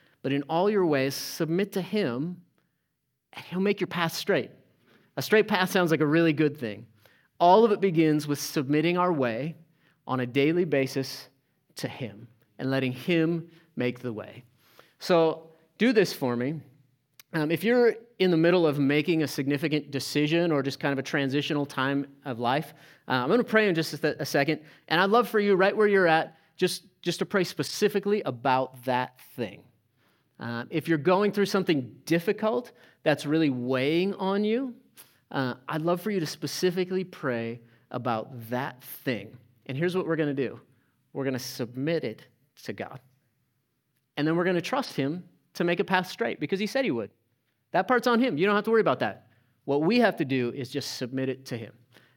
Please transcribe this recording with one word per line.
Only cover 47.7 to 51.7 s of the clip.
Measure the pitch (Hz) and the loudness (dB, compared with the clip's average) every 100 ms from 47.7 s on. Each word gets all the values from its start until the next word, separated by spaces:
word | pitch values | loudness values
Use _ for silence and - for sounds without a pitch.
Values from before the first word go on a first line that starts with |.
That | 165 185 | 0 2
part's | 247 247 | 2 2
on | 233 | 2
him. | 254 147 | 2 2
You | 196 | 2
don't | 208 | 2
have | 214 | 2
to | |
worry | 226 | 2
about | 165 127 | 4 2
that. | 113 95 _ _ _ _ - | -2 -6 _ _ _ _ -4
What | 143 | 0
we | 160 240 | 2 4
have | 220 185 | 4 2
to | 143 | -2
do | 135 120 143 | 0 -2 -4
is | 127 | -8
just | 143 - - | -8 -8 -8
submit | 123 131 131 | -6 -4 -4
it | 131 127 | -6 -8
to | 120 | -12
him. | 110 | -12